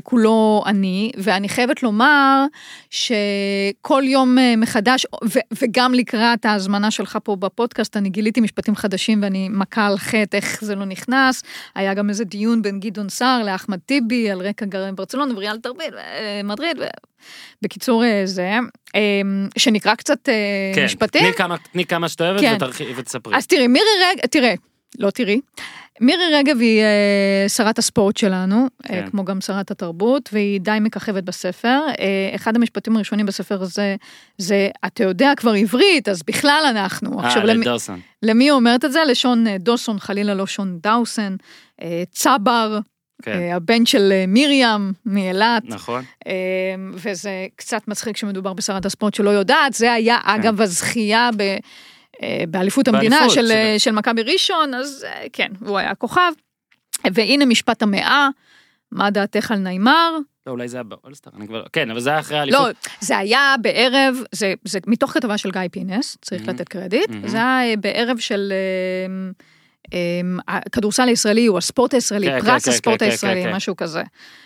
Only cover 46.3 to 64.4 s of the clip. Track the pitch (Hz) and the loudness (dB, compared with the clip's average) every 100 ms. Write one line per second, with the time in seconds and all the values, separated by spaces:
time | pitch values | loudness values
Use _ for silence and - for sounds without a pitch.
46.3 | 185 185 185 185 190 190 185 190 180 202 | -6 -2 -2 -4 -6 -10 -10 -8 -8 -8
47.3 | 190 190 - - 220 214 208 233 208 208 | -10 -12 -14 -8 -6 -6 -8 -6 -6 -6
48.3 | 190 190 185 - 196 190 - 208 202 202 | -6 -6 -6 -4 -4 -4 -2 -2 0 2
49.3 | 208 196 285 285 - 233 233 226 240 - | 2 4 4 4 2 2 2 2 2 2
50.3 | 214 220 202 208 175 - 240 208 220 240 | 2 2 2 0 0 -4 -2 0 2 2
51.3 | 214 196 196 - - - - _ - - | 0 -2 -4 -8 -20 -20 -20 _ -12 -8
52.3 | - 170 180 190 277 262 214 220 285 277 | -4 -4 0 0 2 4 4 6 6 6
53.3 | 269 226 220 220 214 240 214 214 233 226 | 4 4 4 4 2 2 2 0 -2 0
54.3 | 359 - 359 294 254 277 269 - - - | 0 0 0 0 -2 -8 -10 -14 -12 -12
55.3 | - 190 190 208 196 - 196 240 - 359 | -4 -4 -4 -4 -2 -2 -4 -2 2 2
56.3 | 311 _ _ _ _ _ - 220 190 208 | 0 _ _ _ _ _ -4 -2 0 2
57.3 | 277 277 226 - 226 214 196 - 269 277 | 4 4 4 2 0 0 0 2 4 2
58.3 | 277 _ _ _ _ _ 185 202 208 202 | 0 _ _ _ _ _ -2 0 0 -2
59.3 | 208 - 208 185 185 220 311 330 320 285 | -2 -2 -4 -2 0 4 4 2 -2 -8
60.3 | _ - 123 123 123 113 104 - 143 - | _ -12 -10 -8 -10 -12 -16 -20 -20 -20
61.3 | 101 104 110 - - 131 113 123 156 - | -18 -12 -12 -6 -4 -4 -2 0 -2 -2
62.3 | 147 143 262 254 - - - - 208 202 | -4 2 2 2 -2 -12 -12 -4 -2 2
63.3 | 247 277 269 214 180 254 262 269 254 - | 2 4 2 0 2 2 4 2 0 -8
64.3 | 185 | -6